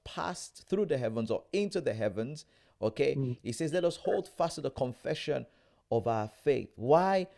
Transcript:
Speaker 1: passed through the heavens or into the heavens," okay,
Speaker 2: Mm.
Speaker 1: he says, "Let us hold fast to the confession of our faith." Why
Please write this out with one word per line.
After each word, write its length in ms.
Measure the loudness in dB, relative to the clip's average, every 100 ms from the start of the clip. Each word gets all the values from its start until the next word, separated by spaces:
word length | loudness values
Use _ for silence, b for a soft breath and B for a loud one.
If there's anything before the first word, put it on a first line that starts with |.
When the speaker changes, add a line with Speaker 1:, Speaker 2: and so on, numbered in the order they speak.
Speaker 1:
passed 640 | -12 -6 -6 -6 -12 -16 -4
through 180 | 0 2
the 100 | 0
heavens 340 | 0 -2 0
or 120 | -2 0
into 260 | -2 0 -2
the 120 | -2
heavens," 520 | 0 -2 -2 -4 -8 -16 b b b
okay, 340 | -2 2 0 2
Speaker 2:
Mm. 220 | -2 -2
Speaker 1:
he 100 | -6
says, 180 | -4 -2
"Let 120 | 2 0
us 100 | 0
hold 300 | -2 -2 -2
fast 280 | -2 -2 -2
to 60 |
the 80 | -6
confession 760 | -2 -4 -4 -6 -4 -2 -4 -4 b b b _
of 160 | 0 2
our 200 | 0 -2
faith." 420 | -2 2 2 0 -6
Why 520 | 4 6 6 2 0